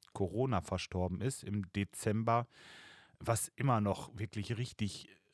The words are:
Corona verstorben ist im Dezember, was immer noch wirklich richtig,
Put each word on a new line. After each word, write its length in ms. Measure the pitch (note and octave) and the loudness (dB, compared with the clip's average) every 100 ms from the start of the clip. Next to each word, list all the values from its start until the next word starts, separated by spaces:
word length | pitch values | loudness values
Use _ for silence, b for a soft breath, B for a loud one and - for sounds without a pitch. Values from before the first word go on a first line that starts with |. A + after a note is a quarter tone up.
| - | -16
Corona 480 | - F#2+ G2 C3 G2+ | -4 -2 0 2 2
verstorben 640 | - F#2 - F#2 F2+ F2+ | 0 -2 -2 0 0 0
ist 200 | B2+ - | -2 -4
im 300 | - G2+ F2+ | -4 -2 -2
Dezember, 760 | - G2 - - G#2+ A2+ A#2 B2 B B B B B B B | -2 -2 -2 0 2 4 2 2 B B B B B B B
was 280 | - A2+ - - | 0 0 0 0
immer 240 | C3+ A#2 | 2 4
noch 360 | G#2 F#2 - - | 4 2 -2 -6
wirklich 400 | G#2+ - G2+ A2 | -6 -4 -4 -4
richtig, 520 | B2+ - G#2 - - - _ | -4 -2 -4 -4 -14 -20 _